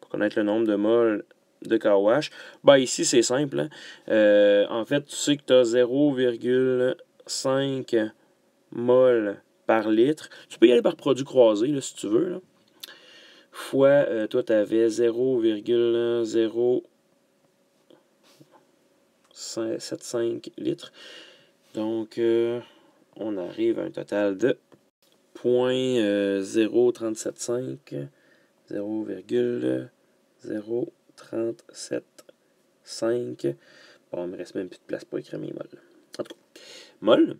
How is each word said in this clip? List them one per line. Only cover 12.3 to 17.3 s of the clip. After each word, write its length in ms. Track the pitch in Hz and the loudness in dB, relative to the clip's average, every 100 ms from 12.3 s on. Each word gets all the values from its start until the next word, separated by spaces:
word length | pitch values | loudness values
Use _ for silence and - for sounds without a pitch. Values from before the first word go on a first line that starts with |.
| 185 - _ _ _ - - - - - - _ | -6 -14 _ _ _ -20 -20 -20 -20 -20 -20 _
Fois, 360 | - - 135 139 | -18 -6 2 4
euh, 380 | 143 - 113 107 | 6 2 -2 -2
toi, 160 | 127 | -4
t'avais 460 | 123 110 104 110 117 | 0 0 2 2 2
zéro 500 | 110 120 117 127 127 | 2 0 2 0 2
virgule 840 | 113 110 110 120 117 117 117 120 | 0 -2 -2 0 2 0 0 -2
zéro 580 | 113 113 113 113 120 123 - _ _ _ _ | -2 0 -2 0 0 0 -4 _ _ _ _